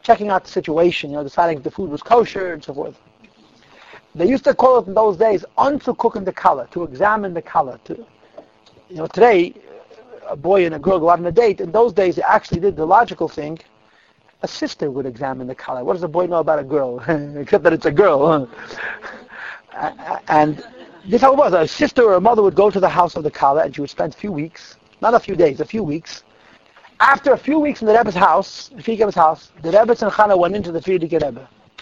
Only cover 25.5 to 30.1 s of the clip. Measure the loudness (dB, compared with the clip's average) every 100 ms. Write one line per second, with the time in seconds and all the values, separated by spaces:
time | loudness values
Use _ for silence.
25.5 | 2 -6 -6 -4 -6 -8 -20 _ _ _
26.5 | _ _ -20 -20 _ 2 2 2 0 2
27.5 | -2 -2 -2 2 2 2 2 2 2 -2
28.5 | -12 -20 -12 -6 -2 0 4 2 2 -10
29.5 | _ 2 2 4 2 -2